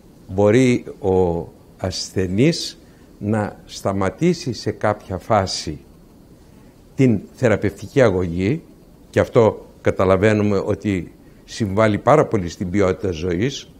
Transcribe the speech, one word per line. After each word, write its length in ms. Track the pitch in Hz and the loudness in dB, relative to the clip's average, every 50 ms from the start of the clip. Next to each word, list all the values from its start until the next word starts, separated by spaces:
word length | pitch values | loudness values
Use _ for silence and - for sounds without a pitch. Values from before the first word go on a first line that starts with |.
| - - - - - - | -20 -20 -20 -20 -18 -8
μπορεί 560 | 92 95 101 104 107 127 131 123 123 117 - - - - | -2 2 4 4 6 4 4 4 2 0 -2 -8 -14 -6
ο 480 | - 95 92 92 92 90 85 85 78 - - - - - - - | -2 0 2 2 2 2 0 -4 -6 -10 -14 -20 -20 -20 -14 -8
ασθενής 1000 | - 95 90 - - - - 101 95 87 92 101 127 165 165 - - - - - - - - - - - - - | -8 -6 -6 -8 -10 -6 -4 -4 -4 -2 0 0 0 0 0 -2 -6 -10 -14 -16 -20 -20 -20 -20 -20 -20 -18 -10
να 400 | - 104 110 107 104 87 - - - | -6 -4 -2 -2 -4 -6 -8 -12 -20
σταματήσει 880 | - - - - 101 95 98 95 95 - - 160 175 175 - - 131 107 | -20 -18 -6 -6 -4 -2 0 -2 -2 -2 0 0 0 0 0 -4 -8 -8
σε 180 | - - 110 | -6 -6 -8
κάποια 460 | 98 - - 107 104 - - - 92 87 | -6 -2 -2 -2 -2 -2 -6 -10 -10 -10
φάση 640 | - - 117 104 95 90 - - - 85 76 67 - - - - - - - - - - - - - - - - - - - - - - - | -2 0 2 2 2 0 -4 -6 -8 -8 -10 -12 -14 -20 -20 -20 -20 -20 -20 -20 -20 -20 -20 -20 -20 -20 -20 -20 -20 -20 -20 -20 -20 -18 -2
την 240 | - 135 127 110 92 - - - | 2 2 2 2 2 -2 -8 -10
θεραπευτική 640 | - 127 113 104 92 - 101 - - - 98 - 139 | -2 0 0 0 2 0 -4 -4 -6 -12 -4 0 2
αγωγή, 600 | 127 113 90 92 92 87 82 87 95 101 143 165 - - - - - - - - - - | 4 4 4 2 -2 -2 -2 -2 -2 -2 -2 -2 -6 -12 -20 -20 -20 -20 -20 -20 -20 -4
και 100 | - 107 | -2 0
αυτό 460 | 98 - - 127 113 107 - - - - - - | 0 2 4 4 4 4 2 0 -8 -20 -20 -4
καταλαβαίνουμε 800 | - 104 95 - 98 92 95 92 98 110 107 107 104 104 101 95 - | -4 -4 0 0 2 2 4 4 4 2 2 2 2 2 0 0 0
ότι 460 | - 101 - - 107 98 92 78 - - - - - - - - | -2 -4 -4 -2 -4 -4 -4 -4 -8 -14 -20 -20 -20 -20 -20 -20
συμβάλλει 520 | - - - 117 95 92 104 110 110 104 90 | -18 -8 -6 -4 -2 0 2 2 2 2 2
πάρα 280 | - 117 139 131 101 | 2 4 4 4 4
πολύ 240 | - - - 87 85 | 2 0 -4 -4 -4
στην 200 | - - 104 90 | -6 -8 -8 -4
ποιότητα 420 | 90 101 98 92 92 - - 95 | 0 0 2 2 0 -2 -4 -6
ζωής, 580 | 85 76 82 92 85 87 107 143 143 - - - - - | -6 -4 -4 -4 -2 -2 -2 -2 -4 -8 -14 -18 -20 -20